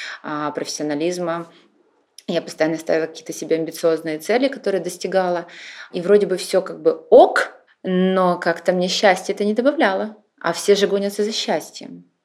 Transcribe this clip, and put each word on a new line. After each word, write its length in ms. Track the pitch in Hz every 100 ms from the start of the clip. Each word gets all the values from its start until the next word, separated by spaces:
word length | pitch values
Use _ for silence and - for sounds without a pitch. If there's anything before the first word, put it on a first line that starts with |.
| - -
а, 260 | 147 151 151
профессионализма. 960 | 147 143 - 151 147 165 175 170 170 165 - _ _ _ _ _ - -
Я 160 | 170
постоянно 340 | 165 - 160 160
ставила 300 | - 160 160
какие-то 260 | 160 -
себе 220 | 165 156
амбициозные 640 | 160 160 160 170 160 160 156
цели, 300 | 156 233 269
которые 340 | 269 208 190
достигала. 640 | 180 180 185 190 180 175 170 - - - -
И 80 | -
вроде 260 | 175 208 196
бы 100 | 185
все 260 | - 190
как 200 | 185 165
бы 180 | 156 - -
ок, 420 | 247 349 - - - _ _
но 560 | - 185 190 190 180 175
как-то 320 | 175 170 -
мне 160 | 180 180
счастье 480 | - 214 180 - 196
это 80 |
не 100 | 208
добавляло. 600 | 214 254 294 226 190 214 - _ _
А 120 | 165
все 220 | 170 -
же 140 | 190 190
гонятся 340 | 196 202 202
за 100 | 214
счастьем. 720 | 220 - 165 - - - 175 - _